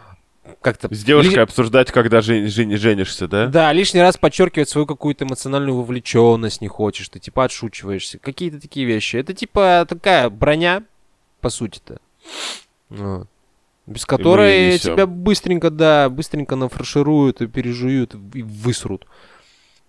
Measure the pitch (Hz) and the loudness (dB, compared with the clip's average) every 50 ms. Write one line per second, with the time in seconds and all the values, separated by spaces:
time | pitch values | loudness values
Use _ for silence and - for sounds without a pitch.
0 | - - 92 _ _ _ _ _ _ - - _ - 127 107 - - 104 107 107 | -20 -20 -20 _ _ _ _ _ _ -20 -18 _ -4 -4 -4 -4 -6 -8 -8 -4
1 | 104 123 147 147 156 185 196 117 113 - - - 120 113 113 131 123 - - 127 | 2 4 6 6 6 6 4 4 2 2 2 0 0 4 4 4 4 4 2 2
2 | 113 113 117 113 110 110 117 107 104 107 101 117 113 104 104 104 107 113 104 95 | 2 4 4 4 4 2 0 0 0 0 -2 -2 0 0 0 0 2 2 2 2
3 | 95 - - - 92 80 98 101 113 131 139 165 160 151 151 180 196 - - 175 | -2 -4 -6 -8 -6 -2 -2 0 0 2 2 2 2 4 2 2 0 2 4 4
4 | 175 180 - - - 156 - - 185 - - 160 147 - - 147 151 143 147 - | 4 4 4 2 0 0 2 2 0 2 0 -2 -2 0 -2 -2 -2 -2 -4 -4
5 | - 147 135 - 139 135 127 - - 135 139 139 143 139 131 127 120 117 123 123 | -4 -4 -4 -4 -6 -8 -8 -8 -6 -4 -4 -2 -2 -2 -2 -4 -4 -6 -8 -8
6 | - - - 117 117 117 117 113 113 104 - - 107 98 - - 107 104 - - | -6 0 2 4 6 6 4 4 0 -4 -6 -8 -10 -10 -6 -4 -4 -4 -4 -6
7 | 98 - - 95 - - - 131 131 123 - - 117 107 - - - 98 98 92 | -12 -16 -18 -20 -20 -6 -2 -2 -2 -2 -4 -8 -12 -12 -12 -12 -10 -8 -8 -8
8 | - - - - - 139 135 - 180 165 151 143 - - - 143 131 120 113 107 | -10 -12 -14 -14 -14 -14 -10 -8 -8 -10 -10 -12 -16 -12 -8 -4 -2 -2 -2 -2
9 | - - - 120 135 - 185 - - - - 208 196 185 175 175 170 - 170 170 | -2 -4 -4 -6 -6 -6 -10 -10 -12 -4 0 2 4 4 4 4 2 0 -6 -4
10 | - 202 180 147 123 117 101 110 131 143 151 160 170 175 180 208 220 _ _ _ | 0 2 2 2 2 0 -2 -2 0 0 2 2 0 0 -2 -2 -6 _ _ _
11 | _ _ _ _ _ _ _ _ - 123 - - 120 101 - - - - - - | _ _ _ _ _ _ _ _ -8 -8 -6 -6 -8 -10 -10 -14 -20 -20 -20 -20
12 | - _ _ _ _ - - - - - - - - _ _ _ _ _ 110 104 | -20 _ _ _ _ -18 -14 -12 -12 -12 -12 -14 -18 _ _ _ _ _ -12 -10
13 | 101 98 95 90 92 - _ _ _ _ _ _ _ _ _ _ _ - 110 113 | -8 -8 -8 -10 -12 -16 _ _ _ _ _ _ _ _ _ _ _ -16 -14 -12
14 | - - 180 170 - 165 185 202 208 202 196 185 180 180 180 170 - 180 165 185 | -4 -4 -2 0 4 4 6 6 6 6 4 4 4 2 2 0 0 0 0 0
15 | 196 185 175 180 180 214 202 - - 180 180 170 165 165 156 156 160 156 151 147 | 0 0 -2 -2 -2 0 0 0 0 -2 -2 0 0 -2 0 2 4 4 4 4
16 | 139 131 127 143 160 - - 151 139 - 135 131 131 123 - - 120 - - 147 | 2 0 -2 -6 -8 -6 -6 -6 -4 -4 -4 -4 -4 -4 -6 -8 -8 -2 0 0
17 | 143 151 151 147 139 131 120 - 120 113 - 131 120 120 120 120 123 127 135 131 | 2 4 4 4 4 2 0 -2 -6 -6 -4 -6 -4 -4 -4 -4 -2 -2 0 -2
18 | 120 - - 104 98 101 127 131 113 107 104 104 110 123 117 - - - 98 - | -2 -4 -8 -14 -18 -14 -14 -12 -12 -12 -10 -4 -2 -2 -2 -2 -4 -8 -8 -10
19 | - _ _ _ - _ _ _ _ _ _ _ _ _ _ _ _ | -12 _ _ _ -20 _ _ _ _ _ _ _ _ _ _ _ _